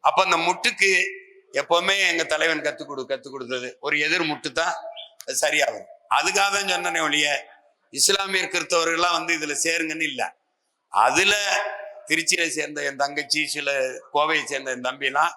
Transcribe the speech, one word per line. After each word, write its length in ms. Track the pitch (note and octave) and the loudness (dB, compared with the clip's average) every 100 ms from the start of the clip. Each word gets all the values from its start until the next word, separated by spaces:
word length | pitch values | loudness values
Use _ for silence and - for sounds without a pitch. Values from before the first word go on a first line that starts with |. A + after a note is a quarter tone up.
அப்ப 240 | C#3+ E3 | 2 4
அந்த 120 | F#3 E3+ | 2 2
முட்டுக்கு 640 | E3+ F3+ A#3+ - G3 F#3 F#3 - - - _ | 2 0 -2 0 2 2 0 -6 -18 -20 _
எப்பவுமே 580 | C3+ D3 E3+ F#3 G3 F#3 | -4 2 2 4 2 2
எங்க 140 | E3+ | 2
தலைவன் 360 | D#3 D#3 D#3+ D#3 | 0 2 2 2
கத்துக் 300 | D3 D3 C#3+ | -2 -6 -10
கொடு-, 140 | C#3 C3 | -10 -6
கத்துக் 220 | C3+ C3+ | -6 -8
கொடுத்தது 460 | C3 A#2+ B2+ B2 - | -12 -6 -6 -6 -8
ஒரு 200 | D3 D3 | -2 0
எதிர் 220 | D3+ F3 | 2 0
முட்டு 300 | D#3+ C#3+ D3+ | 0 -4 -4
தான் 200 | C3 E3 - - - - _ - | -2 -2 -4 -10 -14 -18 _ -8
அது 100 | C3+ | -2
சரியாகும். 440 | D3+ D3 C3 G#2+ - - _ C3+ | 2 4 2 0 -12 -20 _ 2
அதுக்காக 120 | D#3+ | 4
தான் 220 | F#3+ G3 | 2 2
சொன்னனே 480 | G3 G3 F3+ F3 E3 | 2 0 -2 0 0
ஒழிய, 500 | D#3 D3 D3 C#3 - - _ _ _ | 2 2 2 0 -4 -20 _ _ _
இஸ்லாமியர் 580 | C3+ - G3 G3 F#3+ F3+ | 0 2 2 0 -2 0
கிறிஸ்தவர்கள்லாம் 640 | F3+ D#3+ F3 E3 E3 F3 | -2 2 2 2 2 2
வந்து 260 | E3 E3 E3 | 2 0 -2
இதுல 180 | D3+ C#3+ | -2 -2
சேருங்கன்னு 400 | E3 E3 D#3+ D#3 | -2 0 -2 -4
இல்ல. 320 | D#3 C3 G#2 - _ _ _ _ _ | -4 -4 -6 -8 _ _ _ _ _
அதுல 760 | F#2+ A#2 D3+ G3 G#3 G3+ F#3+ - - - - - | 4 4 4 4 2 0 -2 -2 -8 -12 -16 -4
திருச்சியை 380 | E3 E3 F3+ E3 | -2 0 0 0
சேர்ந்த 360 | C#3+ D3 D3 | -2 -6 -4
என் 140 | C#3+ C#3 | -6 -2
தங்கச்சி, 500 | C#3 C#3+ D3 D3+ D3+ | -4 -2 -2 -2 -2
சில 340 | D3 C#3+ C#3 C3 B2+ - | -2 -2 0 -2 -6 -4
கோவையை 320 | C#3+ D3+ D#3 | 0 2 0
சேர்ந்த 260 | C3+ C#3 C3 | -2 -6 -4
என் 100 | B2 | -4
தம்பியெல்லாம் 500 | B2 C3+ C#3 C#3 E3 | -4 -4 -2 0 0